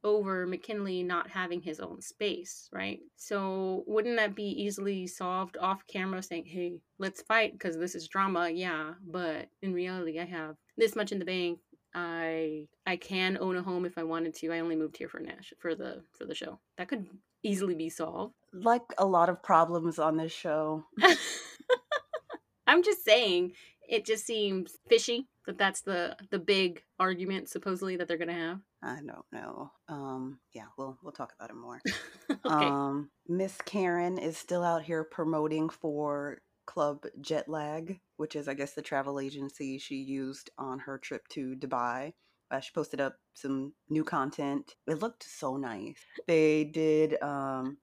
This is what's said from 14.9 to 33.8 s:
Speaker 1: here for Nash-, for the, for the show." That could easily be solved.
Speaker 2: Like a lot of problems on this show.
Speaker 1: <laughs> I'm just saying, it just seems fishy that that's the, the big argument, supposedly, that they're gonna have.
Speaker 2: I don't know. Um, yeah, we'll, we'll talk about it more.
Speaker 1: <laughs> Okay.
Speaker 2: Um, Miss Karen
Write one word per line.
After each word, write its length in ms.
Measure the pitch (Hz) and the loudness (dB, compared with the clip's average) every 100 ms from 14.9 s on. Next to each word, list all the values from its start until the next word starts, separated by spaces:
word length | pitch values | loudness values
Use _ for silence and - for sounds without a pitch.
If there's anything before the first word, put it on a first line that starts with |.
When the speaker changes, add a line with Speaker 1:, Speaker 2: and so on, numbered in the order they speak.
| - | -4
Speaker 1:
here 140 | - | -10
for 100 | - | -10
Nash-, 340 | - - 196 - | -10 -12 -16 -8
for 160 | 175 160 | -4 -4
the, 300 | 131 - - | -6 -10 -16
for 100 | _ | _
the 120 | - - | -10 -8
show." 260 | - - _ - | -8 -12 _ -12
That 100 | 185 | -6
could 220 | 247 190 - _ _ | -4 -6 -14 _ _
easily 320 | 220 202 196 170 | -2 0 2 0
be 140 | 160 | -2
solved. 440 | - 160 165 214 _ _ | -4 -6 -4 -6 _ _
Speaker 2:
Like 300 | 185 220 240 240 - | 0 4 4 2 2
a 80 | 196 | 6
lot 220 | 180 175 | 8 6
of 160 | 175 | 4
problems 560 | - 170 165 170 165 160 | 6 8 8 4 0 2
on 160 | 156 160 | 2 2
this 160 | 160 | 0
show. 540 | - 175 156 156 160 - - | -4 -2 0 0 -2 -6 6
Speaker 1:
<laughs> 80 | 381 330 - - - - - 494 _ 587 - 605 _ - _ _ - | 8 8 2 -8 -10 -18 2 2 _ -4 -4 -8 _ -16 _ _ 6
I'm 160 | 311 | 8
just 200 | 359 - | 8 2
saying, 500 | - 220 226 180 180 - - _ - | 6 6 8 4 2 -2 -20 _ -2
it 180 | 233 208 | -2 0
just 220 | 220 - | -2 0
seems 500 | 226 208 190 175 - - | 0 0 0 -4 -12 6
fishy 400 | 226 - 240 269 _ - | 6 6 -2 -4 _ -12
that 100 | 208 | 2
that's 240 | 196 185 | 2 2
the, 340 | - 180 175 - - | -2 -2 -2 -6 -6
the 80 | 196 | -4
big 460 | 170 196 185 170 _ _ | 2 4 4 0 _ _
argument, 500 | 185 185 185 190 - | 2 2 -2 -2 -4
supposedly, 460 | 175 202 185 190 180 | -6 -4 -2 -2 -2
that 120 | 175 | -2
they're 80 | 165 | 0
gonna 120 | 170 | -2
have. 260 | 170 165 190 - _ | -2 -4 -6 -12 _
Speaker 2:
I 140 | - 135 | -8 -8
don't 240 | 147 - - | -10 -14 -14
know. 400 | - - - 139 _ - | -12 -10 -10 -14 _ -12
Um, 520 | 147 139 131 131 135 _ | -8 -6 -6 -6 -10 _
yeah, 120 | 120 107 - | -18 -16 -12
we'll, 180 | 135 135 | -12 -10
we'll 100 | 175 | -16
talk 220 | - 123 - | -12 -12 -12
about 120 | 113 | -16
it 60 | 117 | -14
more. 260 | 120 120 - | -14 -8 -6
Speaker 1:
<laughs> 60 | - - - - - 170 | -6 -10 -18 -6 -4 2
Okay. 220 | 156 147 | 4 4
Speaker 2:
Um, 420 | 143 139 143 143 _ - | 2 0 -2 -6 _ -4
Miss 300 | 175 190 - - | -2 -2 -4 -4
Karen 540 | 208 | 0